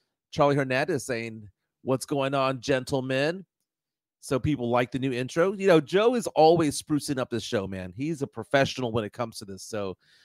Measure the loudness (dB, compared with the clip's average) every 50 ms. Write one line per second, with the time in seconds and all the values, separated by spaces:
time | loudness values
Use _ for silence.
0 | _ _ _ _ _ _ 0 2 2 4 4 2 0 0 0 0 0 0 -2 -4
1 | -4 -4 -4 -4 -6 -8 -10 -14 -16 -20 -20 _ _ _ _ _ -4 -2 -2 -2
2 | -2 -2 -2 -2 0 0 0 0 0 0 -2 -2 -2 0 0 0 0 -2 -4 -4
3 | -2 -2 -2 0 0 -2 -2 -6 -10 _ _ _ _ _ _ _ _ _ _ _
4 | _ _ _ _ -6 -2 -2 0 0 0 0 0 0 0 2 2 0 0 -2 -4
5 | -2 -2 -2 -4 -4 -2 0 0 0 0 0 2 4 6 6 6 6 4 2 4
6 | 4 4 4 2 0 0 4 6 8 8 8 6 4 2 0 -2 -2 -2 -2 -2
7 | 0 -2 -4 -4 -4 -4 -4 -4 -4 -2 -2 -2 -2 -4 -6 -8 -10 -10 -10 -8
8 | -6 -6 -4 -6 -6 -8 -8 -10 -2 2 2 2 2 2 -2 -4 -4 -2 -2 -2
9 | -4 -4 -6 -8 -8 -8 -10 -12 -14 -14 -14 -14 -10 -8 -6 -6 -4 -6 -8 -10
10 | _ _ _ _